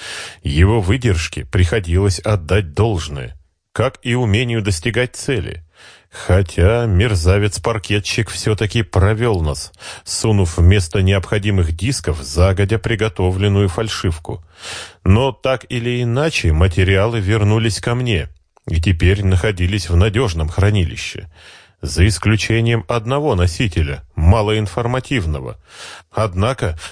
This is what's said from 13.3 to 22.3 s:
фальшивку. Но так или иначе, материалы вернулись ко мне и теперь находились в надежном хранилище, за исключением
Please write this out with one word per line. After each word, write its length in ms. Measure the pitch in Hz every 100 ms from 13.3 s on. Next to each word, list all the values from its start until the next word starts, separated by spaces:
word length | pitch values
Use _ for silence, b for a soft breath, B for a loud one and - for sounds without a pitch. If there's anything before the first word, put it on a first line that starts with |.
| 92 104 98 98
фальшивку. 760 | - 110 - 92 80 - - - B B B B B
Но 260 | - 104 135
так 360 | 131 131 127 -
или 340 | 123 117 123
иначе, 500 | 123 120 160 - 92
материалы 680 | 78 95 87 92 95 110 117
вернулись 580 | 95 110 101 110 113 101
ко 160 | -
мне 340 | 120 123 90 67 - _ _ -
и 120 | 80
теперь 440 | 101 87 90 101
находились 640 | 98 92 90 90 90 104 -
в 60 |
надежном 540 | 87 113 98 123 80 78
хранилище, 800 | - 98 104 80 57 - - - B B B B B
за 260 | - - 101
исключением 800 | - 104